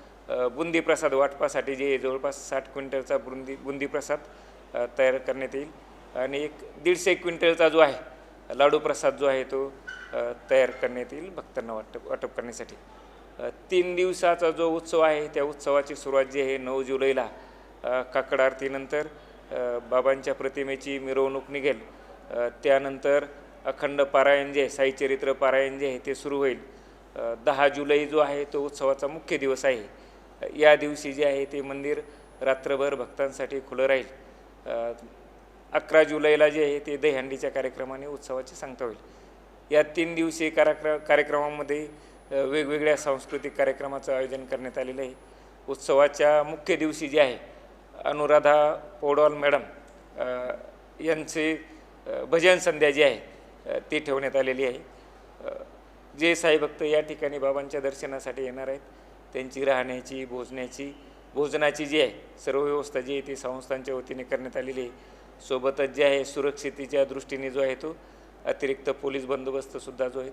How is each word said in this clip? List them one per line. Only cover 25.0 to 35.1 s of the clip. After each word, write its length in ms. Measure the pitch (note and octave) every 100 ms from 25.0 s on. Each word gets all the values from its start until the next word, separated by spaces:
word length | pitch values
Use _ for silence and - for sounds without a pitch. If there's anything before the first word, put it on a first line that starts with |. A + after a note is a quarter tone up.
| C#3 C3+ C3+
पारायण 480 | C3 C3+ C3 C3+ C3+
जे 80 | C#3
आहे 120 | B2+ C#3
ते 100 | C3
सुरू 220 | D3 C#3+
होईल. 200 | C#3 A#2 A2 - - - - -
अ, 180 | A#2 A#2 A#2
दहा 220 | C3+ C#3+
जुलै 380 | C3+ C#3+ D3 D3
जो 140 | D3+
आहे 240 | C#3+ C#3+
तो 220 | C#3+ D3+ C#3+
उत्सवाचा 420 | C#3+ C3+ C3+ C#3+
मुख्य 300 | D#3+ - D#3
दिवस 280 | C3+ C3 C#3+
आहे. 180 | B2 G#2 - - - - - - -
या 160 | D3+ D3
दिवशी 380 | D3 D3 D3
जे 120 | C3+ D3
आहे 200 | C#3 C#3
ते 160 | D3
मंदिर 400 | C#3 C#3 C#3 D3+ D3 - - -
रात्रभर 540 | C3 C3 C#3+ C#3 C#3+ C3+
भक्तांसाठी 640 | A#2 - C#3 C3 C3 C#3
खुलं 260 | - B2+ C3
राहील. 380 | C3+ A#2 - - - - - -
अ, 260 | A#2 A#2 A#2 -